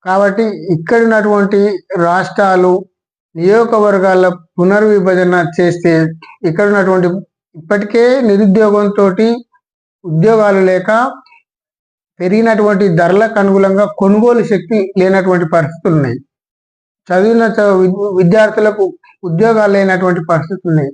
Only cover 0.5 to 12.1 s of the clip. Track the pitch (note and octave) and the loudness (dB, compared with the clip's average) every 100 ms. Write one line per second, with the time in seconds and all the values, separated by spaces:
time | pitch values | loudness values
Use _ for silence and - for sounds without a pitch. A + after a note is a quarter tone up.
0.5 | F3 E3+ D#3+ D#3+ A#3 A3+ A3 G#3 G#3 G3 | -6 -4 -6 0 0 2 0 0 0 0
1.5 | G3+ G#3 F#3 _ F3+ E3+ F3+ E3 - G3 | 0 0 -2 _ -2 0 0 -2 -2 0
2.5 | F#3 F3+ F#3 F#3 _ _ _ _ D#3+ F3 | 2 2 0 -4 _ _ _ _ -4 0
3.5 | A3 A3+ A3 G#3 G3 F#3+ F#3 F#3 F3+ _ | 2 2 0 2 2 2 2 0 -2 _
4.5 | - F3+ G3+ G#3+ G#3 F3+ F#3 F3+ F3+ E3+ | -2 0 2 2 2 2 0 2 0 -2
5.5 | - F3 E3+ E3+ D#3+ D#3+ D#3+ - - E3+ | -2 -2 0 0 0 -2 -6 -20 -8 -6
6.5 | E3 G3+ G3+ F#3+ F#3 F3+ F#3+ - _ _ | -2 0 0 0 0 0 -4 -12 _ _
7.5 | D#3+ D#3+ G#3 G#3 A#3 A#3+ C4+ A#3 G3+ G#3 | -20 -6 -4 -2 0 2 2 2 2 2
8.5 | G3 G#3+ G#3 G#3 G3+ G3 F#3 A3+ A#3+ - | 2 2 2 0 0 0 2 -2 -2 -8
9.5 | _ _ _ _ _ F3+ D#3+ G#3 A3+ G#3 | _ _ _ _ _ -6 0 2 2 2
10.5 | F#3+ F#3 F#3 F3+ A3 C4 C4+ _ _ _ | 2 2 0 0 -2 -2 -8 _ _ _
11.5 | _ _ _ _ _ _ | _ _ _ _ _ _